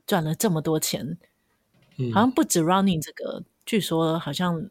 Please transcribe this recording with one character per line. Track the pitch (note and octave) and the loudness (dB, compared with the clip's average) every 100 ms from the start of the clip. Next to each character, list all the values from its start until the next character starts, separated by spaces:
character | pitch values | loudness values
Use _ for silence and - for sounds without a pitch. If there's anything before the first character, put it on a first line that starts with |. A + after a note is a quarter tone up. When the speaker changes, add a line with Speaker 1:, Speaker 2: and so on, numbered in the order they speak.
| - | 0
Speaker 1:
赚 | F3 | -2
了 | D#3 | 0
这 | D#3+ A3 | 0 0
么 | D#3+ | 0
多 | D#3 D#3 | 0 0
钱。 | - - C#3+ E3+ _ _ _ _ _ _ _ - | 0 -4 -6 -10 _ _ _ _ _ _ _ -6
Speaker 2:
嗯。 | B2+ | 0
嗯。 | |
Speaker 1:
好 | A2+ | 2
像 | B3 | 4
不 | B3+ - | 2 2
止 | F3 | 2
Running | D#3+ F#3+ G3 E3 | 4 4 4 2
这 | - | -4
个， | - - - - _ - | -10 -10 -10 -14 _ -2
据 | A3 | -2
说 | - E3 D#3+ D#3+ | 0 0 0 0
好 | D#3+ | -4
像 | C#3+ F3+ E3+ - | -4 -2 -2 -6